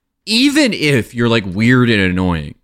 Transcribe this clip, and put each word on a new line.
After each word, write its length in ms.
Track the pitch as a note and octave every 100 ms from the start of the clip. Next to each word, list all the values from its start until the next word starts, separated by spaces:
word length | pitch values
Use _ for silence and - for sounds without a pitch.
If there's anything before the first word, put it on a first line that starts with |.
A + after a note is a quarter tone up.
| _ _
even 480 | G3+ A3+ C#4+ C#4+ B3+
if 400 | - D3 B2+ -
you're, 160 | A#2 A#2
like, 160 | A2+
weird 440 | F#2+ F#2+ A#2 B2+ A#2+
and 120 | G#2
annoying, 540 | F#2 F#2 F#2 E2 D2 -